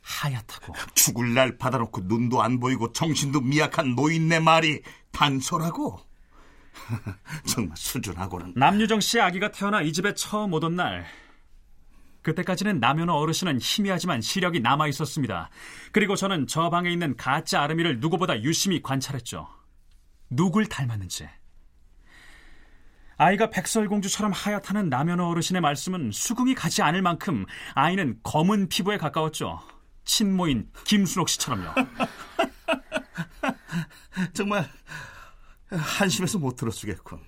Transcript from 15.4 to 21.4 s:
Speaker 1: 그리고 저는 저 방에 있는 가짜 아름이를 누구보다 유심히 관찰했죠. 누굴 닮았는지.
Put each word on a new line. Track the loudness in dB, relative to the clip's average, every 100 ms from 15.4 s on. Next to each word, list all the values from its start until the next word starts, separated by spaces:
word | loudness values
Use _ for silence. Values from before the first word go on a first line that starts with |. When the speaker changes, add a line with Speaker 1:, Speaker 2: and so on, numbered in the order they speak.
| -8 -16 -20 -18 -2
Speaker 1:
그리고 | 2 2 0
저는 | 0 0 0
저 | 0 0
방에 | 2 0
있는 | 0 -2 -2
가짜 | 0 -2 0 0
아름이를 | 2 0 0 0
누구보다 | 2 2 2 2
유심히 | 0 0 2 0
관찰했죠. | 0 -4 -2 -8 -8 -10 -12 -18 _ -20 -20 -20 _ -20 -6
누굴 | 0 2 2 0
닮았는지. | -2 -4 -4 -6 -10 -12 -18